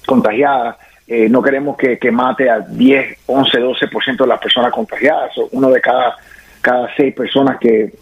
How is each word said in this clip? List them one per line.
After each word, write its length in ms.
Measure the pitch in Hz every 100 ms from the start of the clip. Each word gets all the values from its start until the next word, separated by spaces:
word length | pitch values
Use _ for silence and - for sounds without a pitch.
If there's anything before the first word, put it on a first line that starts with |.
contagiadas. 720 | - 254 110 110 143 131 117 - - _ -
Eh, 220 | 117 110
no 100 | 127
queremos 380 | 139 135 143 -
que, 180 | 131 117
que 140 | 123
mate 400 | 117 127 123 127
a 100 | 110
diez, 560 | 92 113 127 135 131 - -
once, 320 | 131 131 127
doce 300 | 127 120 143
por 160 | 110
ciento 200 | - 123
de 40 | 127
las 120 | 107
personas 300 | 107 123 120
contagiadas. 600 | - 107 - 131 156 127
Son 120 | - 113
uno 180 | 127 131
de 100 | 127
cada, 360 | 131 127 120 - - - - -
cada 340 | 123 123 120
seis 200 | - 135
personas 440 | - 117 135 135 123
que, 340 | 120 107 104 -